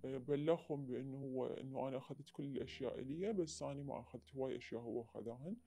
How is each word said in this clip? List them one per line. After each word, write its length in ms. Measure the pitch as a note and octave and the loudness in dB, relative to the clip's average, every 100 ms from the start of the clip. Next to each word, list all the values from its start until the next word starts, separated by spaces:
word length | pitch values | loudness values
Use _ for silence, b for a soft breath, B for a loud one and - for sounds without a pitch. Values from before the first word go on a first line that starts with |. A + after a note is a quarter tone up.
بلّغهم 800 | C3 C3+ B2+ C#3+ D3+ E3+ - C#3+ C3+ | 0 -2 4 4 6 6 4 0 2
بأنه 320 | A#2+ C3+ C3+ | 0 -2 -4
هو، 280 | C#3 B2+ B2 | -2 2 2
إنه 420 | - C3+ C3 C3 | 0 -2 -2 0
أنا 80 | C3 | -2
أخذت 340 | - C#3 C#3+ | -4 -8 -6
كل 140 | - | -4
الأشياء 540 | C#3+ C3 B2+ - B2+ - | -2 -2 -2 -2 -2 0
إلي، 340 | C3 D#3 G3 | -2 0 2
بس 300 | G#3 D#3 - | 2 2 0
أنا 200 | C#3+ C#3+ | -2 -2
ما 180 | C#3+ B2 | -2 -4
أخذت 340 | B2 A#2+ - | -4 -10 -8
هواي 220 | C3+ C3 B2 | 0 2 0
أشياء 240 | - A2+ | -2 -4
هو 220 | A#2+ A#2+ | 0 -2
أخذاهن. 540 | A#2 A2+ A2+ B2 D3+ A#3+ | -2 -4 -4 -4 -4 -6